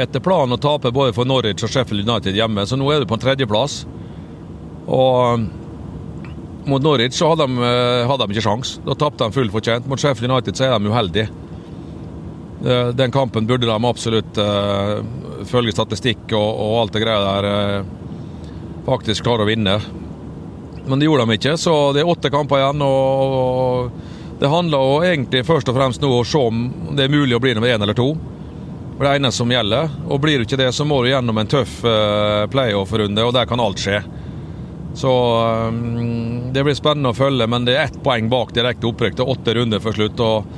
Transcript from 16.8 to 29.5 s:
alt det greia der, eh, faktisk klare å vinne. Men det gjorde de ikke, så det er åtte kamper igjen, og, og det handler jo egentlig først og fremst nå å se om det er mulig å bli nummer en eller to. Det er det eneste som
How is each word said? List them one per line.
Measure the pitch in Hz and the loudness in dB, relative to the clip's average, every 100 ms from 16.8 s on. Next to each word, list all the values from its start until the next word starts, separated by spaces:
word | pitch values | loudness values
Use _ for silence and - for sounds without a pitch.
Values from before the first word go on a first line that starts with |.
alt | 104 | 2
det | 107 | 0
greia | 113 107 98 98 | 2 2 2 2
der, | 101 | 0
eh, | 101 101 101 98 - - - - - - - - - | 0 0 -2 -6 -12 -12 -12 -12 -14 -14 -14 -12 -8
faktisk | - 127 113 95 | -2 -2 -2 -2
klare | 120 117 | 0 2
å | |
vinne. | 104 113 98 104 - - - - - - - - - - 131 | 2 2 2 0 -2 -10 -12 -14 -14 -14 -14 -14 -14 -10 -2
Men | 135 | 2
det | |
gjorde | 156 139 113 | 4 4 4
de | 107 | 2
ikke, | 131 | 2
så | 165 180 151 143 | 0 2 4 4
det | 143 | 4
er | 170 | 2
åtte | 165 139 | 0 0
kamper | 143 139 139 | 0 2 2
igjen, | 135 147 | 2 2
og, | 139 135 135 135 135 131 | 2 2 2 2 2 2
og | 127 127 127 127 123 - - - - - | 2 2 2 0 -2 -6 -12 -14 -14 -2
det | 139 | 2
handler | 165 170 139 | 2 2 2
jo | 135 147 | 4 4
egentlig | 180 151 101 127 | 2 2 0 0
først | 139 156 127 | 2 2 2
og | 127 | 2
fremst | 135 110 | 2 2
nå | 143 | 2
å | 120 | 2
se | 117 156 | 2 2
om | 117 117 123 - 170 143 | 2 0 -2 -4 -2 0
det | |
er | 135 | 4
mulig | 147 135 117 | 4 4 4
å | |
bli | 131 | 2
nummer | 107 123 | 4 2
en | 110 | 2
eller | 101 | 2
to. | 113 131 160 - - - - - - - - | 2 0 0 -8 -12 -14 -12 -12 -12 -12 -2
Det | |
er | |
det | 139 139 | 2 2
eneste | 127 - | 0 0
som | 120 | 2